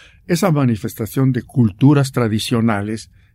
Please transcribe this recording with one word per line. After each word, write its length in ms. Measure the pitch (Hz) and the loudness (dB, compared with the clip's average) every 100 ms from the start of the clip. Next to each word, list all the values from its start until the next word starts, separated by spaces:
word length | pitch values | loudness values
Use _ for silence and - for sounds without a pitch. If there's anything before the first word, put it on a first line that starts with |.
| - - - | -20 -16 -6
esa 240 | 175 196 | -2 0
manifestación 800 | 147 127 110 110 - 104 139 135 | 2 0 -2 -6 -8 -6 0 0
de 120 | 123 | 0
culturas 680 | - 135 110 - 135 143 135 | -4 0 0 4 4 4 0
tradicionales 1000 | 123 113 107 - 120 113 101 104 110 - - _ | -2 -2 -2 -2 0 0 -2 -4 -10 -12 -20 _